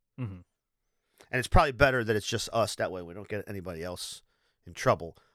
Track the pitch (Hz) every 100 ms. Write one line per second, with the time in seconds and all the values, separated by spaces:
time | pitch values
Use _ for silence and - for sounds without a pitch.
0 | _ - 117 90 - _ _ _ _ _
1 | _ _ - 127 117 185 156 120 139 127
2 | 113 107 - 117 - 117 104 - 101 90
3 | 85 92 98 104 - 98 90 82 90 90
4 | - - _ _ _ _ - - 131 95
5 | 82 - _